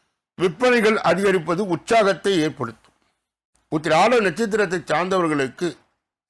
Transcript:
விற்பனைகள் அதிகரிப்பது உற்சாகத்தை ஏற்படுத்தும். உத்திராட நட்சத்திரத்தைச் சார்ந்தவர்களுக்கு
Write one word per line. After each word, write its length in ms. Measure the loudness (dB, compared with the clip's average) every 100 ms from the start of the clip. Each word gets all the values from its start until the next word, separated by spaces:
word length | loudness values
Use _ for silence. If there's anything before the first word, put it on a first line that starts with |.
| _ _ _ -4
விற்பனைகள் 600 | -4 0 2 2 2 2 0
அதிகரிப்பது 540 | 2 2 0 -2 -4 -2
உற்சாகத்தை 580 | -6 0 2 2 0 -2 0
ஏற்படுத்தும். 500 | -2 -4 -10 -12 _ _ _ _ _ _ _ _ _
உத்திராட 460 | -6 2 4 4 4 2
நட்சத்திரத்தைச் 640 | -2 -2 0 -2 -4 -2
சார்ந்தவர்களுக்கு 800 | -4 0 0 0 0 -4 -4 -8 -8 _ _ _ _ _